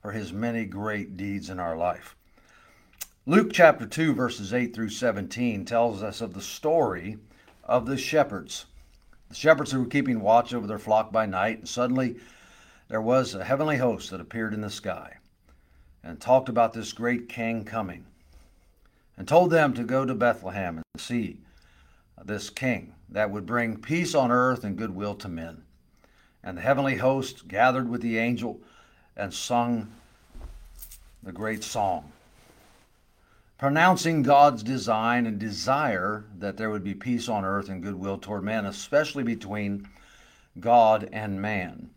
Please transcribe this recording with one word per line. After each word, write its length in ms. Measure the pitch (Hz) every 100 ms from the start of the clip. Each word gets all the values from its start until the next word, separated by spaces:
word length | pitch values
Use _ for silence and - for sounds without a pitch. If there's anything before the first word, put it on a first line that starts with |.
for 100 | 104
his 220 | 107 92
many 320 | 95 117 117 104
great 500 | 95 107 104 98 92
deeds 340 | 98 98 82
in 100 | 92
our 180 | 87 80
life. 380 | 90 82 - - _ _ _ - _ _ _ _ - _ -
Luke 240 | 139 226
chapter 320 | - 170 - 113
two, 280 | - 160
verses 380 | 117 123 - 98
eight 220 | 123 120
through 160 | 113 110
seventeen 760 | - 123 101 98 117 123 104
tells 380 | 90 117 117 98
us 200 | 104 -
of 120 | 113
the 80 | 92
story 760 | - - 151 165 123 90 90 110 - - - _ -
of 200 | 123 117
the 120 | 135
shepherds. 680 | - 156 135 98 - - - - - _ _ - _
The 80 | -
shepherds 360 | 147 151 143
who 100 | 131
were 40 | 120
keeping 360 | 143 131 117
watch 340 | 101 113 117 123
over 100 | 104
their 140 | 104
flock 320 | - 110 110
by 160 | 110 107
night, 320 | 95 104 113
and 100 | 113
suddenly 460 | - 123 131 123 120 - - - - - - _
there 140 | 110
was 340 | 110 131 123 95
a 80 |
heavenly 340 | 95 135 156 139
host 320 | 123 104 -
that 120 | 92
appeared 340 | 85 117 110 107
in 60 |
the 100 | 104
sky 460 | - 98 85 - - _ _ _ _ _ _ - _
and 160 | 82 82
talked 300 | 117 131 131
about 240 | 113 113
this 200 | 113 104
great 360 | - 120 120 120
king 340 | - 113 113
coming 420 | 107 113 95 85 - _ _ - - _ _ _ _ _ _ -
and 100 | 95
told 240 | 160 180
them 220 | 160 147
to 100 | 120
go 200 | 113 131
to 120 | 127 117
Bethlehem 640 | 120 - 92 98 90 80
and 240 | 80 -
see 400 | - 120 98 - - _ _ _ _ _ _ - -
this 240 | 87 -
king 440 | - 131 107 - - -
that 240 | 101 107
would 140 | 104 87
bring 320 | 120 117 110
peace 360 | - 170 170
on 160 | 151 123
earth 360 | 123 127 123 107
and 120 | 95
goodwill 380 | 110 92 104 101
to 140 | 101
men. 340 | 82 82 78 - _ _ _ _ _ _ _
And 140 | - 87
the 40 |
heavenly 360 | 120 139 139 117
host 500 | 127 135 131 - -
gathered 400 | 95 123 127 120
with 140 | 120
the 160 | 117 110
angel 420 | 117 120 120 - - - _ _ _ -
and 180 | 98
sung 560 | - - 120 120 120 107 - _ _ _ - - - - - - - - -
the 80 | 95
great 320 | 87 107 110
song, 480 | - 117 98 85 73 - _ - _ - _ _ _ _ _ _ _ _ _ _
pronouncing 640 | 139 147 175 180 165 160
God's 420 | 127 143 147 117
design 600 | 107 131 - 110 113 120 113
and 140 | 104
desire 840 | 107 92 101 135 147 98 95 107 107 98
that 200 | 98 98
there 120 | 110
would 140 | 104
be 100 | 95
peace 360 | 95 127 120 117
on 160 | 107 95
earth 240 | 101 98
and 120 | 92
goodwill 360 | 95 95 98 98
toward 260 | - 104
men, 220 | 98 110 101
especially 580 | 95 - 143 151 143
between 640 | 117 113 101 104 101 101 101 - - - - _ _ 85
God 480 | 104 120 110 110 101
and 280 | 107 107 98
man. 480 | 104 104 87 - -